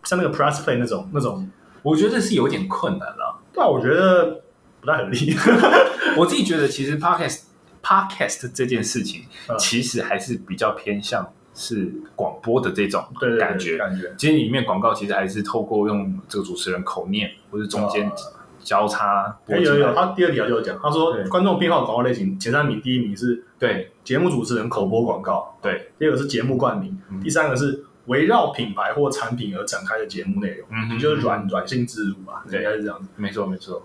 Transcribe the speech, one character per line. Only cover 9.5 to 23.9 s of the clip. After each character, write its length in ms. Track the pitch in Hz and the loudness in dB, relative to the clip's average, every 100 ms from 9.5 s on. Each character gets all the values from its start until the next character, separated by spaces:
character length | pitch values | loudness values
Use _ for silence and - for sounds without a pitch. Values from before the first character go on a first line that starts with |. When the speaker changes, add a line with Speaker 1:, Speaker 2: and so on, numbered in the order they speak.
| 110 | -2
Speaker 2:
其 240 | - 117 | 0 0
实 200 | - 117 | 0 -4
还 160 | - 98 | -2 -4
是 180 | 123 110 | -2 -6
比 200 | - 92 | -6 -2
较 160 | 110 | -2
偏 300 | - 104 101 | -2 -4 -4
向 240 | - 113 92 - _ | -2 -4 -4 -14 _
是 380 | - - 110 90 - - | -14 -6 -4 -4 -6 -14
广 240 | - 80 - | -6 -6 -4
播 180 | 113 123 | 0 2
的 100 | 101 | 2
这 160 | 95 98 | -2 0
种 160 | 95 - - 123 117 | -2 -6 -4 0 2
感 200 | 101 92 | 0 -2
觉。 120 | 87 | -2
Speaker 1:
对， 60 | 80 | -2
对， 0 | |
对， 20 | |
感 180 | 101 92 | -2 -4
觉。 160 | - - | -8 -2
Speaker 2:
其 80 | 147 | 2
实 80 | |
里 160 | 151 110 | 4 2
面 140 | 131 | 0
广 140 | 107 95 | 0 0
告 140 | 113 | 0
其 140 | 104 101 | 0 -2
实 80 | |
还 120 | 98 95 | -2 -2
是 160 | 104 | -4
透 200 | 101 113 | -2 -4
过 260 | 101 107 104 | 0 0 2
用 320 | 104 95 95 - | 0 -2 -6 -6
这 100 | 104 | -6
个 60 | |
主 100 | 92 | -6
持 160 | 87 95 | -6 -4
人 140 | 90 | -4
口 240 | 95 92 90 | -4 -6 -4
念， 220 | 104 104 - _ | -2 -4 -8 _
或 80 | - | -8
是 80 | 208 | -4
中 220 | - - | -2 0
间 180 | 104 196 | 0 -2
Speaker 1:
嗯。 60 | - - - - - | -6 -12 -18 -20 -18
Speaker 2:
交 260 | - 101 104 | -2 0 2
叉 520 | 104 104 101 101 - - | 0 0 0 -2 -8 -2
播 100 | 120 | 2
进 80 | |
来。 60 | 151 | 4
Speaker 1:
哎， 60 | 143 | 4
有， 100 | 131 | 4
有， 60 | |
他 120 | 165 190 | 4 0
第 140 | 185 175 | 2 2
二 40 | |
题 80 | 127 | 2
他 80 | 110 | 2
就 100 | 113 | 0
有 40 | |
讲， 180 | - - | -2 -2
他 80 | 147 | 0
说 240 | 156 165 | 2 2
Speaker 2:
对。 100 | - - | 0 0
Speaker 1:
观 140 | 185 | 2
众 160 | 190 185 | 4 4
偏 120 | 170 | 4
好 80 | 160 | 2
的 60 | 113 | 2
广 100 | 113 | 0
告 60 | |
类 100 | 127 | 2
型， 260 | 117 95 95 | 0 -2 -2
前 140 | 113 | 0
三 140 | 139 143 | 2 2
名， 120 | 107 | 0
第 120 | 127 | 0
一 40 | 127 | 0
名 180 | 110 101 | 0 -2
是 260 | 123 117 - _ | 0 -2 -4 _
Speaker 2:
对。 320 | 120 95 - | 0 0 -4